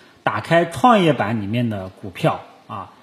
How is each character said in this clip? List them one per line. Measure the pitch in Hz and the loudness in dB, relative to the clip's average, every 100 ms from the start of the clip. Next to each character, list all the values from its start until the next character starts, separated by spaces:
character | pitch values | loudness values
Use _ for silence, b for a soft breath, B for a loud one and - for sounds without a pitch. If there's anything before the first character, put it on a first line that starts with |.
| b b | b b
打 | - 110 | -4 -4
开 | - 170 | 0 0
创 | 170 - 254 214 | 0 2 4 6
业 | 170 | 4
板 | 123 104 117 | 2 -2 -4
里 | 98 | -2
面 | 123 117 | -2 -2
的 | 101 92 | -4 -10
股 | - 101 | -14 -16
票 | - 156 - - - - | -2 -2 -2 -10 -20 -14
啊， | 107 90 - | -14 -14 -20